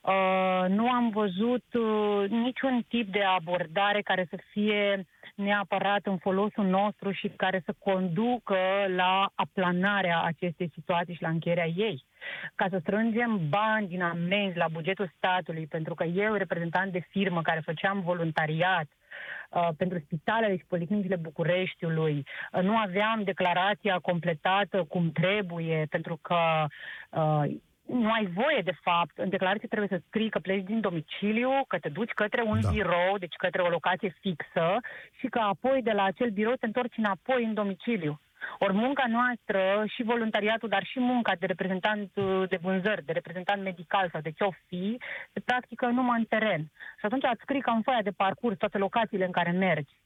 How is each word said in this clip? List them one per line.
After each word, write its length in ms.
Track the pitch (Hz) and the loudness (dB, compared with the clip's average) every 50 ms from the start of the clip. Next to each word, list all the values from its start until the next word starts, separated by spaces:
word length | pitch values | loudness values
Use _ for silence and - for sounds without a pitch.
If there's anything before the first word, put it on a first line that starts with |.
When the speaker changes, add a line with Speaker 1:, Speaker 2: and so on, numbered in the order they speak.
Speaker 1:
Uh, 640 | _ - 190 196 190 190 190 190 185 185 185 185 185 185 | _ 2 2 2 4 4 4 4 2 2 2 2 2 2
nu 220 | 190 208 226 240 | 2 2 2 2
am 200 | 247 247 240 233 | 2 2 2 2
văzut, 540 | 208 214 214 208 180 180 214 240 247 247 - _ - | 2 2 0 0 0 0 0 2 2 0 -2 _ -2
uh, 560 | 240 226 220 214 214 214 208 208 202 202 196 | 0 0 2 2 2 2 2 2 2 0 0
niciun 560 | 202 233 233 254 247 - - 269 254 240 220 _ | 0 0 0 0 -2 -2 -2 0 0 0 -2 _
tip 240 | - 233 240 190 185 | -2 -2 -2 0 0
de 100 | 208 202 | 0 2
abordare 800 | 190 185 185 170 165 180 180 175 160 160 196 196 208 208 208 202 | 2 2 0 0 -2 -2 -2 -2 -2 -2 0 2 2 2 0 0
care 240 | - 196 185 185 - | 0 0 0 0 -4
să 80 | - 180 - _ - | -6 -12 -14 _ -4
fie 540 | 214 208 214 208 208 202 202 202 196 185 _ _ _ - - - | 0 0 2 2 2 2 2 0 0 -4 _ _ _ -20 -20 -8
neapărat 720 | - 202 202 208 208 202 - - 190 190 190 202 202 - | -4 0 0 0 0 0 0 0 0 2 2 0 2 0
în 100 | - 196 | 0 -2
folosul 480 | 175 - 202 185 190 202 214 - - 208 | -2 0 0 2 2 2 0 0 0 2
nostru 460 | 190 185 190 202 214 196 _ - 196 | 2 4 4 2 2 -2 _ -4 -4
și 180 | 190 - - 208 - | -4 -4 -4 -6 -4
care 260 | - - 185 190 190 - | -2 -2 0 0 -2 -4
să 100 | - 208 _ | -4 -10 _
conducă 800 | - - 190 185 190 185 165 160 226 240 247 240 _ - 202 185 185 185 190 196 202 196 185 | 0 0 0 2 2 0 0 0 2 0 0 -2 _ 0 0 2 2 2 2 2 0 0 2
la 360 | 180 185 185 185 190 196 196 _ | 2 2 4 4 4 2 0 _
aplanarea 880 | - 196 165 _ - 185 180 180 180 185 202 202 202 185 180 170 165 175 | -4 -4 -4 _ 0 2 2 2 2 2 2 2 2 2 2 2 2 2
acestei 480 | 170 165 - - 175 165 _ 185 165 - | 0 -2 -2 -4 -4 -2 _ -6 -6 -6
situații 400 | - 160 _ 185 170 180 175 175 | -10 -4 _ 0 0 0 -2 -6
și 80 | 156 - | -6 -4
la 60 | 165 | -2
încheierea 380 | 165 165 160 175 170 175 170 | -2 0 0 0 0 0 0
ei. 380 | 165 165 175 214 226 180 135 _ _ _ _ - - - - - - _ | -2 0 0 0 -2 -2 -4 _ _ _ _ -14 -12 -12 -10 -12 -14 _
Ca 120 | - 208 190 | -2 -2 0
să 80 | 180 190 156 | 0 -2 -2
strângem 680 | - 196 208 226 233 214 220 240 233 226 202 165 147 | 0 0 2 2 2 2 0 0 0 0 0 0 2
bani 400 | 143 202 214 220 220 220 208 185 | 2 2 2 2 2 0 0 -2
din 140 | 165 185 180 | -4 -2 -2
amenzi 540 | 170 170 170 170 175 196 208 202 196 175 | -2 -2 -2 -2 0 0 0 0 -2 0
la 120 | 170 170 160 | 0 -2 -2
bugetul 440 | 160 165 160 156 190 - 208 170 - | -2 -4 -2 -4 -2 -2 -2 -6 -6
statului, 500 | _ - 190 185 180 175 - 170 160 160 | _ 0 0 0 0 0 -4 -6 -8 -6
pentru 280 | 151 - 165 160 156 165 | -6 -6 -6 -4 -4 -2
că 100 | 156 180 | -2 -2
eu, 300 | 165 170 185 202 214 220 | 0 2 2 2 2 2
reprezentant 580 | 202 190 175 190 170 170 170 160 180 185 196 175 | 0 0 0 -2 -2 -2 0 0 0 0 0 -2
de 140 | 185 160 _ | -4 -6 _
firmă 320 | - 196 196 190 180 170 160 | 0 0 2 2 2 0 0
care 200 | 170 165 160 156 | 0 0 0 -2
făceam 360 | - 165 156 - 196 196 202 | -4 -6 -2 0 0 0 0
voluntariat, 880 | 185 165 180 175 170 165 156 - 160 151 156 160 170 185 190 175 156 - _ _ _ _ - - - - - - - - | 0 0 0 0 0 0 0 0 0 0 2 2 2 2 2 2 0 -4 _ _ _ _ -18 -16 -14 -12 -12 -12 -14 -4
uh, 180 | - 175 175 170 160 | 0 0 0 0 0
pentru 260 | - 190 180 180 180 156 | 0 -2 -2 -2 -4 -6
spitalele 520 | _ - 156 _ - 214 226 226 214 196 | _ -8 -4 _ 0 0 2 2 2 0
și 80 | 185 - _ | -2 -2 _
policlinicile 480 | - 175 170 175 208 208 202 185 190 | -4 -4 -2 0 0 -2 0 0 -2
Bucureștiului, 1000 | 175 160 160 - - 170 156 175 180 185 180 - _ - 165 160 160 160 156 151 147 135 - - - - - - | -2 -4 -8 -4 -2 0 2 2 2 0 -2 -4 _ -4 -2 0 2 2 2 0 -2 -4 -6 -10 -12 -12 -4 -2
uh, 100 | - 180 | 0 2
nu 140 | 190 220 | 2 2
aveam 460 | 226 220 196 175 196 208 220 226 226 208 | 2 0 0 0 0 0 0 0 0 -2
declarația 760 | 190 185 - 185 180 175 180 180 196 208 - _ 208 185 180 | -2 -2 0 0 2 2 2 2 0 0 0 _ 0 0 0
completată 840 | - - 180 170 156 175 170 151 _ 190 185 196 202 190 - 202 175 - | 0 0 -2 0 0 -2 -4 -2 _ 0 2 2 0 0 0 -2 -2 -2
cum 220 | - 185 170 165 | 0 0 0 0
trebuie, 760 | 160 - 170 180 202 214 208 175 170 170 165 160 160 156 156 147 | 2 2 2 2 2 0 -2 -4 -6 -6 -2 -2 0 0 -2 -2
pentru 280 | - 170 160 175 170 156 _ | -2 -4 -4 -4 -8 -10 _
că, 440 | - 175 170 165 165 160 156 156 147 - - - - - - - - | 0 2 2 4 4 4 2 2 0 -4 -8 -16 -16 -16 -16 -16 -8
uh, 340 | - - 160 156 151 151 147 139 - - _ _ _ _ _ - - 254 233 | -2 0 2 2 4 2 2 0 -2 -6 _ _ _ _ _ -4 0 0 2
nu 100 | 208 220 | 2 2
ai 140 | 226 220 | 2 0
voie, 340 | 185 170 180 240 294 320 254 180 | -2 0 0 2 2 2 2 0
de 120 | 170 175 - _ | -2 -4 -4 _
fapt, 360 | - 175 170 170 160 - - | 0 2 2 2 0 -2 -4
în 100 | 214 196 | -4 -2
declarație 400 | 180 185 190 185 196 220 - 220 | 0 0 0 0 0 0 -2 -4
trebuie 300 | - 214 208 196 196 175 | -2 -2 0 0 -2 -4
să 60 | - | -6
scrii 240 | _ - 220 220 226 | _ -2 -2 0 0
că 80 | - 190 | 0 -2
pleci 260 | 160 180 190 202 190 | -2 0 -2 -2 0
din 160 | 185 214 226 | -2 -2 0
domiciliu, 680 | 208 202 175 165 151 - - - - 208 214 226 240 254 262 277 269 - | 0 0 -2 -2 -6 -6 -8 -4 -2 0 0 2 2 2 2 0 0 0
că 100 | - 175 | -4 -4
te 100 | - 170 | -4 -4
duci 220 | 147 160 226 226 | -4 -4 -4 -4
către 320 | - - 208 208 - - 233 | -2 -2 -2 -2 0 -2 0
un 140 | 214 214 208 | 0 0 2
Speaker 2:
Da. 100 | 208 202 | 2 2
Speaker 1:
birou, 480 | 208 214 196 - 175 175 180 185 196 208 | 2 2 2 2 2 2 2 2 0 0
deci 160 | 180 165 - | -4 -8 -10
către 280 | - - 185 165 190 180 | -2 -4 -2 0 2 0
o 60 | 175 | 2
locație 480 | 170 170 - 180 185 185 - 196 165 _ | 0 0 0 0 0 0 -2 -4 -6 _
fixă, 480 | - 202 180 - - - - 185 165 165 185 233 247 - - - - - _ - | -4 -4 -4 -4 -6 -6 -2 0 2 2 2 0 -2 -6 -14 -16 -18 -20 _ -8
și 80 | - | -8
că 120 | 254 - 247 | -4 -2 0
apoi 420 | 220 202 196 - - 254 269 269 240 | 0 0 0 0 0 2 2 2 2
de 80 | 226 | 2
la 120 | 220 202 196 | 2 2 2
acel 280 | 196 190 - 247 240 | 2 2 0 -2 -2
birou 220 | 208 185 214 220 254 | 0 0 0 0 0
te 140 | 254 - | 0 -2
întorci 300 | 233 208 254 247 240 - | -4 -2 -2 -4 -4 -2
înapoi 480 | - 220 208 196 - _ - 262 254 240 | -2 0 0 0 -2 _ 0 0 0 0
în 100 | 220 220 | 0 0
domiciliu. 680 | 202 214 202 196 - - - 240 208 160 151 147 147 _ _ _ _ - - - - | -2 -2 -2 -4 -4 -2 -2 -2 0 0 -4 -4 -6 _ _ _ _ -12 -12 -4 0
Ori 140 | - 196 190 | 0 2 4
munca 320 | 196 226 254 285 285 269 240 | 4 2 2 2 2 0 2
noastră 760 | 226 233 247 247 247 233 _ - 208 196 190 190 196 208 214 208 - | 2 2 2 2 0 -2 _ -2 0 2 2 4 2 2 0 -2 -2
și 80 | - 254 | -4 -2
voluntariatul, 640 | 214 240 240 226 220 214 220 202 208 220 226 - 226 | 0 0 0 0 0 0 0 2 2 0 0 0 0
dar 160 | 196 196 196 | -2 -2 -2
și 140 | - - 262 | -2 -2 0
munca 340 | 247 247 254 247 226 220 190 180 | 0 2 2 2 2 2 0 0
de 80 | - | 0
reprezentant, 640 | 185 185 170 196 185 190 185 165 214 214 208 208 190 _ | -2 -2 0 0 -2 -2 0 0 0 0 0 -4 -6 _
uh, 340 | - 196 190 190 190 190 185 | -2 0 2 2 2 0 0
de 100 | 190 180 165 | -2 -2 0
vânzări, 420 | 185 190 190 180 208 214 190 143 | 0 0 2 2 0 0 -2 -2
de 80 | 139 165 | -4 -4
reprezentant 500 | 175 170 - 170 185 180 - 202 202 196 | -4 -4 -6 -10 -8 -2 -2 -2 -2 -2
medical 460 | 190 185 170 175 _ - 202 190 175 - | -6 -8 -8 -8 _ 0 0 0 2 -2
sau 80 | 170 | -4
de 100 | 151 160 | -6 -6
ce-o 220 | 156 - 208 202 180 - _ | -4 0 -2 -2 -2 -4 _
fi, 300 | _ - 180 180 202 226 247 - - - - - - _ | _ -8 -4 -4 -4 -4 -4 -6 -10 -10 -12 -12 -10 _
se 80 | - | -10
practică 460 | - - 247 247 240 _ - - - | -2 0 0 0 0 _ -6 -2 0
numai 320 | 240 240 247 262 247 240 233 | 0 2 2 2 2 2 0
în 60 | 226 | 0
teren. 380 | - - 220 220 220 190 151 156 156 _ _ - - - - | 0 0 0 2 2 0 0 -2 -6 _ _ -18 -18 -18 -6
Și 60 | - | -4
atunci 200 | 208 214 269 - 277 240 | -2 -2 0 0 0 -2
îți 80 | - - | -2 -4
scrii 180 | - 285 285 | -4 -4 -2
ca 120 | 247 - 233 | 0 2 0
în 100 | 226 214 | 2 2
foaia 200 | - 262 240 202 | 2 0 0 0
de 80 | 190 | -2
parcurs 460 | 190 _ 202 190 185 - - 240 202 | 0 _ 0 0 0 0 -2 -2 -2
toate 220 | - - 208 - 208 | 0 -4 -2 0 0
locațiile 460 | 196 190 - 233 226 214 - 196 185 | -2 0 2 0 0 0 0 -2 -2
în 80 | 180 180 | 0 0
care 180 | - 175 170 | 0 0 0
mergi. 480 | 175 180 190 185 165 - 147 - _ _ _ | 0 2 2 2 2 0 -2 -8 _ _ _